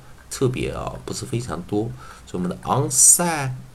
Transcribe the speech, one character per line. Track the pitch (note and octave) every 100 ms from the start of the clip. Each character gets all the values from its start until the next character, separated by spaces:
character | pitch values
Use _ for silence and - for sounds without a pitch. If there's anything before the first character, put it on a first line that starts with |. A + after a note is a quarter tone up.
| - - -
特 | - B2+
别 | F#2+ A#1+
啊， | - - -
不 | -
是 | - -
非 | A#2
常 | A#2+ D#2+
多， | F2+ G#2 A#2 B2+ - - -
所 | F2+
以 |
我 | F2+
们 |
的 | -
onset， | - A#2 D3+ - - - F3 D#3 C3+ B2+ -